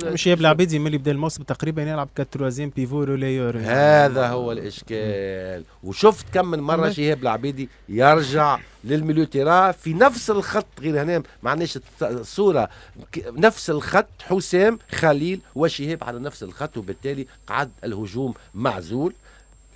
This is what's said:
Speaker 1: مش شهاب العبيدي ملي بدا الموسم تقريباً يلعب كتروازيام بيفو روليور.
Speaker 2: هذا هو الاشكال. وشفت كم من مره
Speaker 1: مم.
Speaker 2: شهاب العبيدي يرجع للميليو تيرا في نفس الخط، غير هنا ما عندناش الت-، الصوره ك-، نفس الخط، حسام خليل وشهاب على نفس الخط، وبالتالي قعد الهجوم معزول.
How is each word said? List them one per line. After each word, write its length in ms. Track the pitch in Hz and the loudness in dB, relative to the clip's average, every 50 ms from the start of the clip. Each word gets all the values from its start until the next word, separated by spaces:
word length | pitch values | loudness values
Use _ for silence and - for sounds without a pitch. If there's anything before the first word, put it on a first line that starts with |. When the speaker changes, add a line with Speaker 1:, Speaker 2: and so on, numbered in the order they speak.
| 165 | -6
Speaker 1:
مش 180 | 165 180 165 - | -4 -4 0 2
شهاب 160 | 180 175 165 | 2 4 4
العبيدي 380 | 160 156 156 160 185 165 156 147 | 4 4 4 4 2 2 2 0
ملي 180 | 151 156 151 | 0 0 -2
بدا 140 | 139 135 147 | 0 0 -2
الموسم 320 | 143 139 156 160 - - 139 | 0 0 -2 -4 -6 -8 -8
تقريباً 380 | - 165 - 151 160 156 156 | -8 -6 -4 -4 -4 -4 -4
يلعب 280 | 147 156 156 151 139 139 - | -4 -4 -4 -4 -6 -6 -6
كتروازيام 560 | - 139 - - 135 135 131 120 139 147 139 - | -6 -8 -6 -4 -4 -4 -4 -4 -4 -8 -6 -4
بيفو 280 | 135 127 120 139 147 143 | -6 -4 -4 -2 -2 -2
روليور. 540 | 139 139 135 135 135 131 131 123 120 117 | -2 -2 -2 -2 -2 -2 -2 -2 -2 -2
Speaker 2:
هذا 720 | 113 107 110 120 139 147 151 151 147 143 139 127 131 123 | -4 -2 0 2 4 6 8 8 8 6 6 4 2 0
هو 240 | 120 123 127 123 117 | 0 0 -2 -4 -4
الاشكال. 1120 | 117 107 87 104 - - - - 113 107 107 107 101 98 98 98 95 95 92 92 92 87 82 - - - - | -6 -6 -8 -10 -12 -12 -10 -8 -6 -4 -4 -4 -4 -4 -6 -6 -8 -8 -8 -10 -10 -12 -12 -16 -20 -14 -12
وشفت 420 | 92 95 - 202 220 190 - - - - | -10 -2 4 4 4 4 4 -4 -2 0
كم 120 | 185 185 | 0 0
من 140 | 175 160 151 | 0 -2 -4
مره 280 | 143 147 165 165 160 | 0 0 0 2 2
Speaker 1:
مم. 60 | - 196 | 0 0
Speaker 2:
شهاب 280 | 147 147 151 151 127 | 0 0 0 0 0
العبيدي 480 | 127 120 110 113 127 143 139 135 135 - - - - - | 0 -2 -2 -2 -2 -6 -6 -6 -10 -12 -14 -18 -14 -6
يرجع 720 | 101 117 131 143 156 160 147 127 139 156 151 147 131 - - - - _ - | 0 4 6 6 6 6 4 2 2 2 2 2 2 0 -4 -12 -20 _ -4
للميليو 420 | 117 147 156 156 156 156 160 156 | -2 -2 0 0 0 0 0 0
تيرا 460 | - - 139 139 156 175 185 190 190 | 0 0 0 2 4 6 6 6 4
في 220 | - - - 160 160 | 2 -2 -6 -6 2
نفس 360 | 180 247 277 233 233 - 220 | 4 4 4 4 2 -2 -2
الخط، 360 | 208 196 - - - 214 202 - - - | -2 -2 -2 -2 -4 -4 -4 -4 -10 -8
غير 240 | 135 160 151 143 147 | -4 -2 -2 0 0
هنا 200 | 170 175 160 - - - - - | 0 -2 -2 -4 -6 -14 -6 -4
ما 80 | 123 | -2
عندناش 240 | 143 160 170 - - | -2 -2 -2 -4 -6
الت-، 280 | 131 - - - - 156 | -10 -14 -14 -8 -6 -6
الصوره 680 | 104 123 120 110 - - 190 208 196 160 131 - - - - - - - - - - | -4 -4 -6 -8 -8 -2 2 2 4 4 4 0 -2 -4 -14 -20 -20 -20 -20 -20 -14
ك-، 140 | - 160 90 | -12 -10 -10
نفس 420 | 120 117 143 190 226 - - - - | -8 0 2 2 2 2 0 -4 -4
الخط، 380 | 151 147 - - - 196 220 - - - | -4 -4 -2 0 0 0 0 0 -6 -18
حسام 580 | - - 185 196 - - 180 180 196 220 233 - - - | -6 -2 -2 -2 -2 0 2 4 4 4 2 0 -6 -8
خليل 500 | - - 165 156 147 143 156 180 190 185 - _ _ | -4 0 2 2 2 2 0 -2 -4 -6 -8 _ _
وشهاب 480 | 135 160 156 - - 143 151 165 156 - | -2 -2 -2 -2 -4 -6 -6 -6 -8 -8
على 160 | 120 120 120 | -10 -10 -10
نفس 240 | 131 147 - - 107 | -10 -12 -12 -12 -14
الخط، 340 | 92 - - 143 151 - | -14 -10 -10 -12 -10 -8
وبالتالي 500 | 120 92 95 92 - - 139 143 135 127 - - _ _ | -10 -10 -10 -12 -10 -8 -8 -8 -8 -10 -12 -16 _ _
قعد 240 | - 104 131 143 120 - - - | -6 -4 -4 -4 -4 -8 -10 -10
الهجوم 500 | 117 101 101 110 95 98 123 135 123 107 - - - - | -8 -6 -6 -8 -8 -6 -6 -6 -6 -6 -10 -16 -16 -8
معزول. 580 | 98 123 131 101 95 82 82 113 131 151 190 - - _ - - - _ _ - - _ _ _ | -4 -2 -2 -2 -4 -8 -8 -6 -4 -4 -4 -6 -8 _ -20 -20 -20 _ _ -20 -20 _ _ _